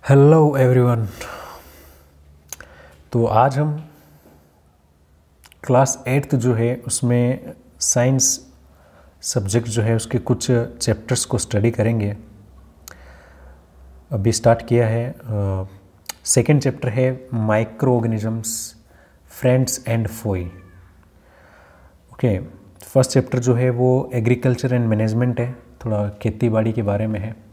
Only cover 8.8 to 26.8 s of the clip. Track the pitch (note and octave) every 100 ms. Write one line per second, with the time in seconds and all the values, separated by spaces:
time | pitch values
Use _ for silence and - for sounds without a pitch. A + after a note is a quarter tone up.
8.8 | _ _ - _ - B2 G2 A2 A2+ A2
9.8 | A2 A2+ - B2 - B2+ - A#2+ A#2 -
10.8 | - G#2+ - B2+ - G#2+ - G#2+ A2+ A2+
11.8 | A2 A2+ G2+ G2+ - - - - - _
12.8 | - - - - - - - - _ -
13.8 | - - _ G#2+ G#2 A2 A#2+ A2+ - A#2+
14.8 | A2+ A2+ B2 E3 A#2+ G#2+ G2 F#2+ F#2 -
15.8 | - _ - - - - A2+ D3+ C3+ -
16.8 | B2 A2+ B2+ C3 - A#2+ G#2+ G#2+ A2+ -
17.8 | C3 B2 A#2 A2 A2 A2+ A2 - - -
18.8 | _ _ _ _ _ - B2+ B2+ C3 -
19.8 | - A2+ G#2+ - A2 F#2 F2 - - -
20.8 | - _ _ _ _ _ - - - -
21.8 | - _ _ - B2 F#2+ A#2 - - -
22.8 | - C3+ B2+ C#3+ - B2+ A#2+ A#2+ B2+ A#2+
23.8 | B2+ B2+ - B2 A2 B2 B2+ B2 C3 B2
24.8 | A#2 G#2+ A2 A2 B2 A#2+ A#2+ C3 - -
25.8 | A#2 G#2 G2+ - A2+ - A#2+ A2 A2 A2